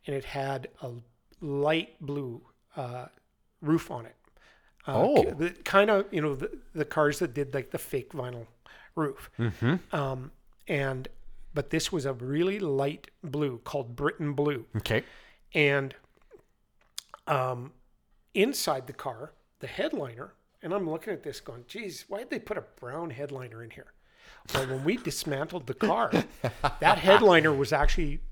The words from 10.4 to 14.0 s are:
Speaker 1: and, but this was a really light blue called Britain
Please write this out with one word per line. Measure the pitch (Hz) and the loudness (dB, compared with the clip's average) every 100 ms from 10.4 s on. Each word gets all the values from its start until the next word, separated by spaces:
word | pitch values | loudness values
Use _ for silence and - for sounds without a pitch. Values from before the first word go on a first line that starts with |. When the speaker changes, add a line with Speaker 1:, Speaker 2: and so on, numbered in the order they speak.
| _ - - | _ -20 -4
Speaker 1:
and, | 151 135 131 131 - - - - | -2 -2 -4 -8 -14 -16 -14 -6
but | 147 - | -6 -2
this | 160 - | -2 0
was | 180 135 | -2 -2
a | |
really | 127 127 147 180 208 | -4 -4 0 0 0
light | 180 135 143 175 - _ | -2 0 0 -4 -16 _
blue | 160 143 143 117 | -8 -2 -2 -4
called | - 147 120 | -6 -6 -6
Britain | 120 | -2